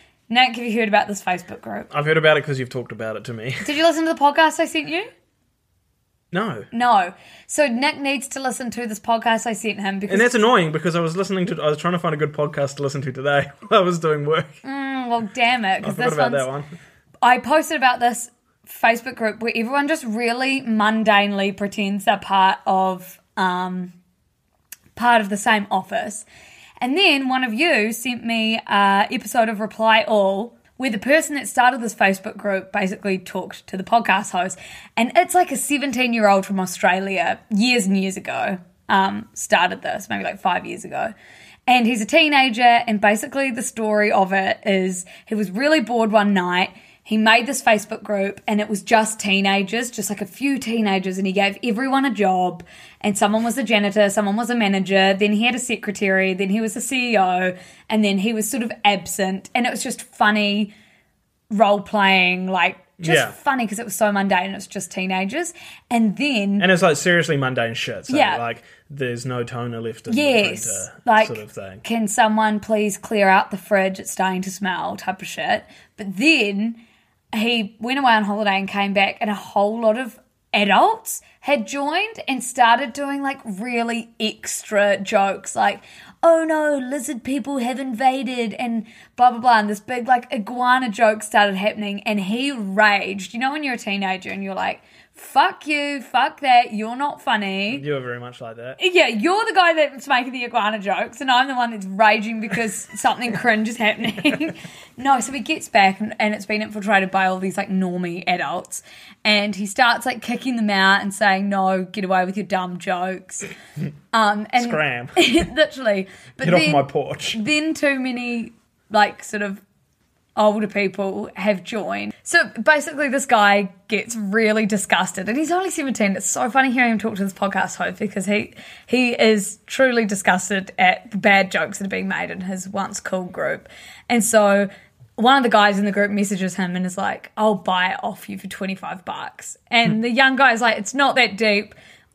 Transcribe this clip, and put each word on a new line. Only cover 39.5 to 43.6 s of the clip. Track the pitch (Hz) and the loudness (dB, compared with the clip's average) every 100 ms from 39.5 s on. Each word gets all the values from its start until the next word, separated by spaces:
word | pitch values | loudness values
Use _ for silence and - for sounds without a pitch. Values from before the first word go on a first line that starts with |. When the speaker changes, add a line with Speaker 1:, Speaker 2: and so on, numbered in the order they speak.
| 185 180 190 | 2 2 -2
Speaker 1:
this, | - - - | -8 -8 -8
maybe, | 202 | -6
like, | 180 196 | -6 -4
five | 185 180 - | -2 -2 -4
years | - - | -12 -10
ago. | 139 226 - - - - - - | -6 -6 -10 -20 -20 -20 -6 0
And | 247 233 | 2 2
he's | 240 | 0
a | 220 | 2
teenager, | 320 302 285 262 214 240 233 - | 2 4 4 2 4 6 6 2
and | 208 | 2
basically | 208 214 277 277 269 | 2 2 -2 -4 -4
the | 240 | -4